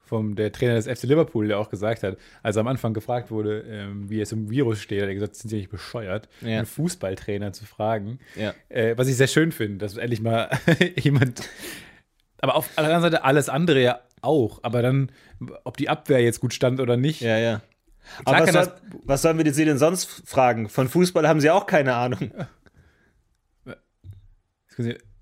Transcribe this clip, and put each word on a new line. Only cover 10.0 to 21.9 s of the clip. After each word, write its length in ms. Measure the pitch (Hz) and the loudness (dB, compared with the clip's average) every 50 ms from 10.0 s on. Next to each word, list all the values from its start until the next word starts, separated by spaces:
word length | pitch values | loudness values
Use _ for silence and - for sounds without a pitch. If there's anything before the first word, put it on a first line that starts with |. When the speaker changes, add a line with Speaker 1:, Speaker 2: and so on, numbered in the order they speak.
| 117 120 120 104 | -4 -4 -4 -2
Speaker 1:
mal 300 | 110 113 113 113 110 - - - - - 165 | 0 0 2 0 0 0 -4 -2 2 2 4
<laughs> 200 | - 180 180 180 | 4 2 0 0
jemand, 520 | - 123 147 139 147 156 127 117 - - - - - - - - - - - - _ _ _ _ _ _ _ _ _ | 0 2 4 4 4 4 2 0 -8 -14 -16 -16 -16 -16 -16 -16 -16 -18 -20 -20 _ _ _ _ _ _ _ _ _
aber 180 | - 135 127 | -2 0 0
auf 120 | 151 151 - - | 0 -2 -4 -4
der 80 | - 156 | -2 0
anderen 180 | 151 165 170 | 2 2 2
Seite 200 | 165 170 160 160 | 2 2 2 2
alles 260 | - 135 139 151 135 - | 2 4 4 4 2 0
andere 320 | 127 143 175 175 147 135 | 0 0 2 4 4 6
ja 200 | 127 123 120 - _ _ _ _ | 6 4 2 0 _ _ _ _
auch, 360 | - 123 156 151 117 104 - - - | 0 2 2 2 2 0 -2 -6 -8
aber 180 | 120 110 123 | -2 0 0
dann, 300 | 117 127 131 139 135 131 - _ _ _ - - 123 127 131 - | 2 2 2 0 0 -2 -6 _ _ _ -18 -16 -16 -16 -16 -14
ob 140 | _ 131 - | _ -14 -8
die 120 | - 143 - | -6 -4 -2
Abwehr 300 | 151 156 - - 143 127 | -4 -4 0 2 4 4
jetzt 200 | 120 120 110 - | 4 4 2 0
gut 120 | - 123 | -4 -6
stand 280 | - - - 127 127 131 | -2 0 0 0 0 0
oder 160 | 131 120 120 | 0 0 2
nicht. 240 | 120 127 151 151 - | 2 2 0 -2 -2
Speaker 2:
Ja, 180 | 123 113 110 110 | -2 0 0 2
ja. 240 | 113 117 113 104 - _ _ _ _ _ _ _ _ - - - - | 2 0 -2 -4 -8 _ _ _ _ _ _ _ _ -20 -20 -6 0
Speaker 1:
Klar 0 | |
Speaker 2:
Aber 140 | 127 139 175 | 4 4 6
was 60 | 165 156 | 6 6
Speaker 1:
kann 120 | 165 175 180 | 6 4 2
Speaker 2:
soll, 100 | 180 - - - - | 2 -2 -16 -20 -20
Speaker 1:
das 100 | - - - | -20 -16 -2
Speaker 2:
was 180 | - 139 139 | -2 -2 2
sollen 140 | - 165 160 | 2 2 2
wir 80 | 160 160 | 4 2
denn 100 | 151 135 | 2 2
sie 100 | 147 156 | 2 2
denn 140 | 156 151 127 | 2 4 4
sonst 440 | 143 160 185 180 - - - - - - | 4 2 2 0 -6 -10 -12 -20 -18 -4
fragen? 400 | - 135 131 123 117 113 110 101 | 2 4 4 4 4 2 -4 -4
Von 200 | - - 131 131 | 0 0 0 2
Fußball 380 | - 170 180 175 - 175 156 151 | 2 2 2 4 2 2 4 4
haben 120 | 160 156 | 4 6
sie 100 | 139 151 | 6 4
auch 160 | 170 202 202 - | 4 4 2 2
keine 260 | 196 160 139 131 | 2 2 4 2